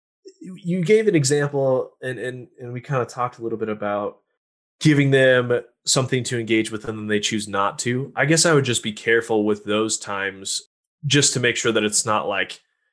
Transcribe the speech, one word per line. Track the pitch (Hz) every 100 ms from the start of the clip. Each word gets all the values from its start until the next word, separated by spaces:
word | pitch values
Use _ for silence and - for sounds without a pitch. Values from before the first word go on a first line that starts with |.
| _ _ - _
you, | 185 180
you | 175 185
gave | 170 214 220
an |
example, | 165 131 147 143 139 135 131 - -
and, | 131 120
and, | 123 127 120 -
and | 123
we | 123
kinda | - 135
talked | 117 - 120 -
a |
little | 113 110
bit | 110
about | 107 104 104 104 - _ _ _ _ _ -
giving | 156 143 139
them | 135 131 127 123 123 - _
something | - 139 123 127
to | 117 120
engage | 110 110 110
with | 110 -
and | 107
then | 107
they | 104
choose | 104 107 104
not | 98 98 -
to. | 120 123 139 -
I |
guess | 143 160 170
I |
would | 147
just | 123 117
be | 113
careful | 104 - 117 113 110
with | 104 104
those | 104 104 110 -
times | - 98 98 95 98 - - _ _ _
just | 143 143 139
to | 127
make | 120 117
sure | 120
that | 110
it's | 104 104 110
not, | 107 82
like, | 98 92 - _ _ _